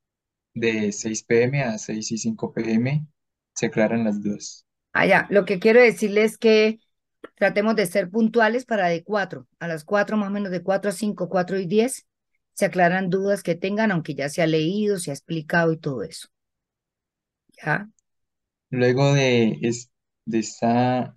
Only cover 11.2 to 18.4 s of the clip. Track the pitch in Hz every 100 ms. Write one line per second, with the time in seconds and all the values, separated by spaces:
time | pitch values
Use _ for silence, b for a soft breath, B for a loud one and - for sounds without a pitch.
11.2 | 170 185 180 190 175 208 247 - - _
12.2 | _ _ _ - 190 180 170 185 190 190
13.2 | 196 196 180 170 196 208 220 170 160 139
14.2 | 143 165 160 160 156 202 208 190 - 175
15.2 | - 165 151 175 165 160 156 123 90 -
16.2 | - _ _ _ _ _ _ _ _ _
17.2 | _ _ _ _ 151 151 208 _ _ _
18.2 | _ _